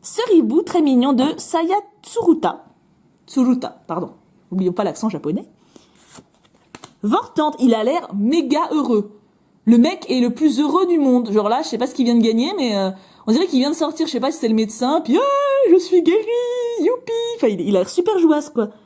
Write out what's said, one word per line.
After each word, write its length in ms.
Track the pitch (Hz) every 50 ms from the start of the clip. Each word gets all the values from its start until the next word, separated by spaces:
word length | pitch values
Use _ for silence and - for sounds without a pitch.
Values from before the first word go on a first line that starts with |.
Ce 200 | - - - - 480 494
ribou 300 | 415 330 240 214 240 330 -
très 180 | - - 359
mignon 320 | 311 285 262 247 247 277 285
de 100 | 233 254 302 302
Saya 380 | - - - - 330 330 330 370 415 415 - _ _
Tsuruta. 640 | - - - 466 - 359 311 - - 170 - - - _ _ _ _ _ _ _ _ _ _ _ _
Tsuruta, 540 | - - 277 254 247 247 247 - - - - _
pardon. 240 | - 233 170 175 - - _ _ _ _ _ _ _
N'oublions 220 | 185 185 190 180 175
pas 100 | - 208
l'accent 260 | 185 156 - - 220
japonais. 380 | 196 147 - 147 165 208 - - _ _ _ _ _ - _ _ _ - - - - - - _ _ _ _ _ _ _ _ _ _ - - - _ _ -
Vortante, 520 | 208 240 392 466 - - - 302 302 294 302
il 140 | 247 254 226
a 100 | 220 214
l'air 240 | 240 302 349 254 - 185
méga 460 | 202 202 233 294 339 285 247 277 302 349 339
heureux. 480 | - 311 277 - 240 208 202 - - - _ _ _ _ _ _ _ _ _
Le 120 | 214 233
mec 280 | 233 240 320 381 370 - -
est 100 | 254 254
le 100 | 240 240 247
plus 260 | - 311 311 240 233
heureux 260 | 294 294 277 359 381
du 100 | 359 349
monde. 340 | 320 285 269 247 247 240 220
Genre 180 | 202 214 208 208
là, 120 | 226 262 320
je 60 | -
sais 80 | -
pas 100 | 220 240
ce 80 | 247 240
qu'il 100 | - 254
vient 100 | 233 240
de 60 | 233 220
gagner, 280 | 226 220 226 247 320 403
mais, 180 | 392 277 240 208
euh, 120 | 202 196 190 190 - - _ _ _ -
on 40 | -
dirait 160 | 220 277 381
qu'il 120 | 359 330 254
vient 100 | 254 285
de 40 | 320
sortir, 320 | - 320 294 311 - 330
je 40 | 320
sais 80 | - 240
pas 120 | 240 269
si 80 | 302 -
c'est 100 | - 226
le 40 | 220
médecin, 460 | 220 220 208 - - 240 254 294 349
puis, 160 | 359 - 247
Ah, 520 | 349 523 554 554 554 571 554 554 554 554 427
je 60 | 330
suis 240 | 370 339 - 359 359
guéri, 160 | 320 311 339 440 427 415 466 480 494 480 480 494 480 466 466 453
youpi! 300 | 294 370 508 494 - - 453 453 466 466 480
Enfin, 100 | 440 -
il, 140 | 233 208 170
il 140 | 170 190 202
a 40 | 185
l'air 100 | 180 185
super 300 | - - 349 392 427 381
jouasse, 300 | 330 320 302 294 294 -
quoi. 200 | - 240 214 208 - - _